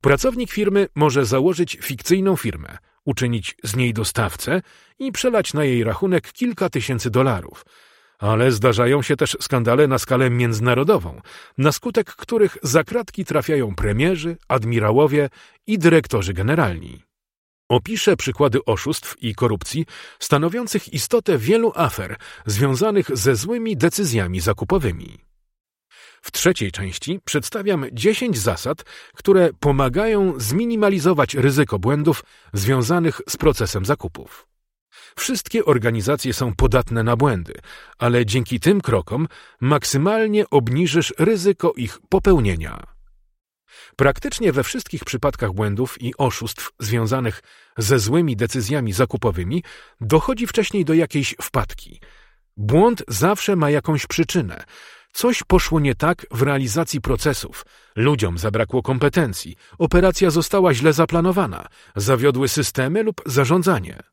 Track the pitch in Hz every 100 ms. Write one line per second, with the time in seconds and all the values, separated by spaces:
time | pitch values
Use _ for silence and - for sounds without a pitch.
0 | 135 139 262 240 240 - 208 196 190 -
1 | 151 135 120 131 151 175 170 - - 123
2 | - 185 190 180 113 82 71 - _ _
3 | - 120 123 120 95 - - 110 123 110
4 | 107 - 107 - - 175 - _ _ _
5 | 269 190 254 226 - 151 147 123 113 117
6 | 190 180 - - 247 220 185 147 104 123
7 | 123 117 131 101 85 - - _ _ _
8 | _ _ 104 110 127 113 123 107 120 143
9 | 131 143 151 - - 131 117 123 147 131
10 | - 127 131 120 123 110 120 120 143 208
11 | 85 62 - - - - 139 - 247 220
12 | 202 - - 226 202 - 139 143 151 233
13 | 226 - 170 160 - 151 117 92 104 104
14 | 156 185 160 165 _ 127 110 117 107 113
15 | 151 147 139 _ - _ - 214 165 165
16 | - 113 92 87 98 160 127 82 - 62
17 | _ _ _ _ _ _ _ 120 139 214
18 | - 175 - - 143 117 - 104 - 156
19 | - - 117 107 123 104 - 156 160 -
20 | - - - 143 165 214 233 208 - 143
21 | - 233 214 156 110 220 226 - 160 -
22 | 92 - - - - 101 139 127 214 202
23 | 180 127 107 117 156 240 226 175 156 -
24 | 190 117 90 92 87 104 98 185 135 82
25 | - - _ _ _ _ _ _ _ _
26 | - _ - - 175 185 98 85 98 92
27 | - 185 - 151 - 226 202 180 131 120
28 | 127 220 247 143 101 87 123 151 - -
29 | - - - 190 170 - 147 139 135 143
30 | 220 208 190 139 107 151 233 226 208 196
31 | 151 165 135 147 131 135 147 104 107 147
32 | 151 151 - _ - 104 98 131 120 175
33 | 165 - - - 160 131 101 101 95 143
34 | 90 - - - _ _ _ _ _ _
35 | - - - 247 - 226 202 131 113 113
36 | 101 143 131 - 127 98 131 127 123 117
37 | 110 120 143 104 82 - - - - -
38 | 120 120 113 120 117 123 - 202 - 110
39 | 82 120 160 - - _ 127 147 - 139
40 | 165 220 220 208 208 143 117 131 175 151
41 | - - 175 220 185 196 175 - 113 -
42 | _ 190 196 170 107 85 80 50 - -
43 | - _ _ _ _ _ _ - - -
44 | 139 - 294 - 220 135 127 262 - -
45 | - 123 143 - 110 92 107 101 127 -
46 | 120 - 135 - 113 - - _ 107 117
47 | 110 131 120 104 _ - _ - 104 131
48 | 101 151 165 113 117 131 104 147 117 92
49 | 123 117 - 85 87 156 - - - _
50 | 113 156 - 247 233 - 208 208 156 160
51 | 165 147 135 - - 135 107 - - -
52 | - - _ _ _ - 104 143 220 240
53 | - 104 156 208 - 190 147 147 - 151
54 | - - 165 180 110 - - - - -
55 | _ - 247 240 - 185 - 160 139 123
56 | 151 175 - 117 139 139 131 117 165 143
57 | 110 127 151 131 - - - _ _ -
58 | 123 143 104 85 107 104 110 127 117 131
59 | 143 180 143 92 - - _ - 165 180
60 | 185 175 185 156 160 202 185 123 151 147
61 | 165 170 175 180 156 90 - _ - -
62 | 101 131 139 123 135 - 135 - 131 185
63 | 220 202 - 127 127 175 180 156 85 -
64 | -